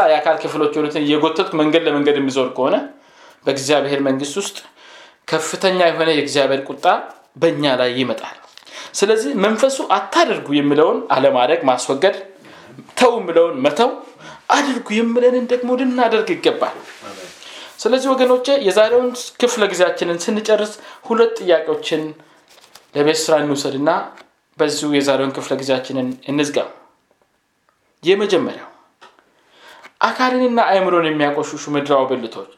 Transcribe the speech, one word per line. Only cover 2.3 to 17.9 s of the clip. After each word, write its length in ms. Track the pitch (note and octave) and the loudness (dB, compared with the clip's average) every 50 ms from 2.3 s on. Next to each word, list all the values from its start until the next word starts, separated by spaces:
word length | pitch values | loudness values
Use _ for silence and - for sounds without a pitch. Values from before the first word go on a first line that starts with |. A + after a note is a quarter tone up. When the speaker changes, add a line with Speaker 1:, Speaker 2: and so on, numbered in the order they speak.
| C3 C#3 B2+ B2 | 0 -2 -2 -2
Speaker 1:
ከሆነ፣ 260 | - - C3 D3 A3+ C4+ C#4+ - - - _ _ _ - - - - _ _ | -2 -2 0 0 0 0 -2 -6 -14 -20 _ _ _ -20 -20 -20 -20 _ _
በእግዚአብሔር 580 | D3 C#3 - C3 C3 D3+ C#3 C3+ C#3 C#3+ C#3 | -4 -4 -2 0 2 2 2 2 0 -2 -2
መንግስት 340 | C#3 C3+ C3+ C3+ C#3+ C#3+ - | 0 0 -2 -2 -4 -6 -6
ውስጥ 200 | G3 G3+ - - - - - _ _ - - - - - - _ _ _ - | -6 -8 -8 -10 -14 -18 -20 _ _ -20 -20 -20 -20 -20 -20 _ _ _ -4
ከፍተኛ 500 | - D#3 D#3+ - - F3 - F#3+ F#3 F#3 F3 | -4 -4 -4 -6 -6 -2 0 0 2 4 2
የሆነ 240 | E3 D#3 D#3 D#3+ E3 | 2 2 2 0 2
የእግዚአብሔር 520 | D#3+ D3 C3+ C3+ B2+ C#3+ C3+ C3 C3+ C3+ C#3 | 2 0 0 0 0 0 0 2 0 -2 -4
ቁጣ 200 | - C3+ - - C4+ C#4 - - - - - _ _ _ | -8 -8 0 2 2 2 2 -2 -8 -16 -20 _ _ _
በእኛ 380 | C3 D3 E3 D3+ C#3+ D3 C#3+ C3 | -2 0 0 0 0 0 0 2
ላይ 140 | B2 B2+ B2 B2 | 2 0 0 0
ይመጣል። 440 | B2+ C3 B2 A2 - - - - - - - _ - - - - - - - - | -2 -2 -4 -4 -6 -10 -14 -16 -18 -20 -20 _ -20 -20 -20 -20 -18 -18 -12 -4
ስለዚህ 400 | - G3+ G#3 A3 A3 A3+ C#4 C#4 | 0 0 2 2 0 0 -2 -2
መንፈሱ 400 | G#3 F#3+ G#3+ A3+ G#3+ C4+ C4+ C4+ - D4+ - - | 0 0 0 2 2 2 0 0 -2 -2 0 0
አታድርጉ 560 | G3+ - - - D#4+ E4+ B3+ G3 D3+ C#3+ C3+ C#3+ | -2 -2 0 0 0 2 2 0 -4 -4 -2 0
የሚለውን 460 | C#3+ C#3+ C#3+ C#3+ C#3+ D#3 F#3 A#3 C4 B3 - | 2 2 4 4 4 4 4 2 0 -2 0
አለማድረግ፣ 500 | C#3 C3+ C3+ C#3 B2+ B2 B2 B2+ D#3+ - C#3 | 0 2 4 4 4 4 2 2 2 2 2
ማስወገድ፣ 520 | C3+ B2 B2 - - C#3 C3 F3+ G3 G3+ - - - - - - - - - - - - C#3 - - - | 2 0 0 0 -4 0 2 2 0 0 -2 -8 -16 -20 -20 -20 -20 -20 -20 -20 -20 -20 -20 -20 -12 0
ተው 180 | - B3+ A#3+ A#3+ | 2 2 4 4
የሚለውን 400 | A3 F#3+ E3+ E3 E3 E3+ E3+ D#3 C3 | 2 -2 2 4 4 4 4 2 0
መተው፣ 300 | C3 D3 D3 - A#3 C4+ - - - - - - - - - - _ - | 0 0 2 4 2 2 0 -4 -12 -18 -20 -20 -20 -20 -20 -12 _ 0
አድርጉ 380 | - C#4+ C#4+ C#4 B3+ A#3 - - G#3+ | 2 2 2 0 -4 -6 -4 -2 -2
የሚለንን 520 | A3 A#3 A#3 A#3 B3 B3 B3 B3 B3+ A#3+ | 0 0 0 2 2 4 4 4 2 0
ደግሞ 240 | A#3+ B3 B3 B3 A#3+ B3+ | 0 -2 -2 0 -2 -2
ልናደርግ 520 | B3 C4+ B3+ B3 B3+ B3 A3+ A3 G#3+ G#3 - | 0 0 0 0 2 2 2 2 0 0 -2
ይገባል። 460 | E3+ - - D#3 - - - - - - - - - - | -4 0 0 0 0 0 -2 -6 -6 -10 -16 -20 -20 -20
Speaker 2:
አሜን። 300 | - - - - - - - - - - - - - - - - | -18 -18 -16 -16 -18 -18 -20 -20 -20 -20 -20 -18 -20 -20 -14 -6
Speaker 1:
ስለዚህ 300 | - A3 | 0 0